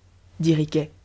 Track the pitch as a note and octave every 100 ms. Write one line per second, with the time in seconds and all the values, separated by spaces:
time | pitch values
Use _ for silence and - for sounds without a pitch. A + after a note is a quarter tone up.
0 | _ _ _ - D#3+ D#3 D3+ D#3 D3 -